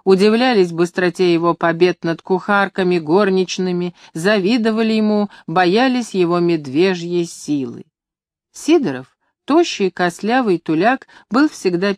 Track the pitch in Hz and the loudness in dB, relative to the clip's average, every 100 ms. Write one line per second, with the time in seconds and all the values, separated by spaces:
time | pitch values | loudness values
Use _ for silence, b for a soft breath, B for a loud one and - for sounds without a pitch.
0 | - 190 208 226 254 233 180 165 175 - | 2 4 4 2 2 2 0 0 -4 0
1 | 180 170 180 170 170 165 170 165 180 175 | -2 0 0 2 0 0 0 2 0 0
2 | 170 165 - 185 - 202 196 - 185 180 | -4 -6 -2 -4 0 0 0 -2 0 0
3 | 151 180 202 190 180 - 185 175 180 - | 0 2 2 0 -2 -4 -4 -4 -6 -10
4 | b 170 180 214 185 247 220 220 220 220 | b -6 -2 0 2 0 0 0 0 0
5 | 214 208 208 B B 170 180 202 262 247 | 2 0 -2 B B 0 2 2 2 0
6 | 226 190 170 175 170 165 143 135 190 180 | -4 -2 0 2 0 0 -2 0 0 0
7 | 170 175 170 - - 147 123 120 - _ | -4 -4 -4 -8 -6 -4 -6 -10 -20 _
8 | _ _ _ _ _ - - 330 214 127 | _ _ _ _ _ -10 0 2 2 -6
9 | 131 _ _ _ - 302 339 - 190 - | -12 _ _ _ -2 0 0 0 -4 0
10 | 180 - 202 254 226 170 - 160 208 262 | -4 -2 -2 0 0 -2 -2 0 0 0
11 | - b b 226 302 - 190 175 202 | -6 b b 0 0 0 -2 -2 -2